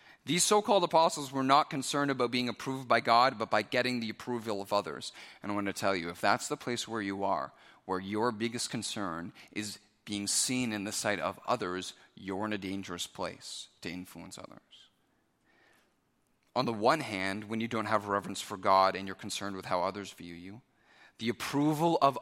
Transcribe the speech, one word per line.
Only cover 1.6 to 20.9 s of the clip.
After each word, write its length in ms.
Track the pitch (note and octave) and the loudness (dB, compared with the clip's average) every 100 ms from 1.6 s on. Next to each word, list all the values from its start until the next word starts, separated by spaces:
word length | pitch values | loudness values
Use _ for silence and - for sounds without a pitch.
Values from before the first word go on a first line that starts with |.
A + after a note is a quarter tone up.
| D3+ | 6
concerned 420 | D3 B2+ D3 C#3+ | -2 -2 0 0
about 200 | C3 A#2+ | 2 2
being 180 | B2 B2 | 2 -2
approved 400 | A2+ C#3 C3 B2 | -4 -6 -8 2
by 120 | A#2 | 2
God, 380 | A#2 A#2 C3 G#2+ | 6 6 4 2
but 120 | A2 | 0
by 100 | G#2+ | 0
getting 400 | G#2 B2+ B2+ B2 | 2 0 0 -2
the 80 | A2 | -4
approval 540 | - - A#2+ A2+ G2+ | -6 -6 -4 -2 -4
of 100 | G2 | 0
others. 400 | G#2 F2 C2 - - - - | 0 0 -8 -12 -14 -20 -12
And 100 | - | -4
I 20 | |
want 120 | G#2 G2+ | -2 -2
to 80 | |
tell 200 | - G2+ | 0 0
you, 140 | G2 E2+ | 0 -2
if 120 | E2+ | 0
that's 280 | G#2 A2+ - | 2 2 0
the 80 | C#3+ | -6
place 320 | - A#2+ - | -4 -6 -4
where 140 | A2+ | -4
you 200 | G2 G2 | -4 -2
are, 300 | G2 F2 C2+ - - - | -2 -2 -4 -12 -20 -20
where 160 | - F#2 | -6 -4
your 320 | F#2+ G#2+ A#2+ | -2 0 0
biggest 380 | G#2+ A2+ A#2 - | 0 -4 -4 -4
concern 640 | B2 - A2+ F#2+ E2 F2 - - | -4 -6 -4 -4 -4 -8 -14 -12
is 260 | - G#2+ - _ _ - | -8 -8 -10 _ _ -8
being 200 | G#2 G2+ | -6 0
seen 460 | - - B2+ B2 | 0 2 0 -2
in 120 | G#2+ | -2
the 80 | G2+ | -4
sight 280 | - A2 G2 | -2 -2 0
of 180 | E2 - - | -2 -4 -4
others, 460 | A#2+ F#2 F2+ F2+ - - | -2 -2 -4 -8 -14 -20
you're 320 | - F#2+ F#2+ G#2+ | -14 -8 -4 -4
in 80 | |
a 40 | G#2+ | -4
dangerous 480 | F#2+ G2 F#2 F2 - | -4 -6 -8 -8 -8
place 640 | - F2+ F2 - - - _ | -6 -8 -8 -14 -14 -14 _
to 80 | E2+ | -10
influence 480 | F2 F#2 E2 F2 - | -10 -12 -16 -14 -14
others. 220 | - - _ - - _ _ _ _ _ _ _ _ _ _ _ _ _ _ _ _ | -16 -20 _ -20 -20 _ _ _ _ _ _ _ _ _ _ _ _ _ _ _ _
On 100 | - | -2
the 80 | A#2+ | -2
one 280 | A2 A2+ D#3+ | 2 2 2
hand, 500 | A#2 G2 F#2+ G2+ G#2+ | 0 -4 -2 -4 -6
when 100 | A2+ | -4
you 80 | A#2 | -2
don't 160 | A#2 | -4
have 220 | G#2+ A2 G#2 | 0 0 2
reverence 340 | G2+ F#2+ G2 | -2 -2 -8
for 160 | - G2 | -8 -2
God 400 | G2 F#2+ F#2+ F#2 | 4 6 6 2
and 100 | G2 | -8
you're 80 | |
concerned 420 | F#2 G#2 - G2+ F#2+ | -10 -8 -6 -6 -6
with 100 | - | -2
how 160 | F#2 | 0
others 300 | F#2 G2+ F#2+ | 0 -2 -10
view 220 | - F2 | -12 -14
you, 280 | E2+ F2+ A2 _ _ _ | -14 -14 -16 _ _ _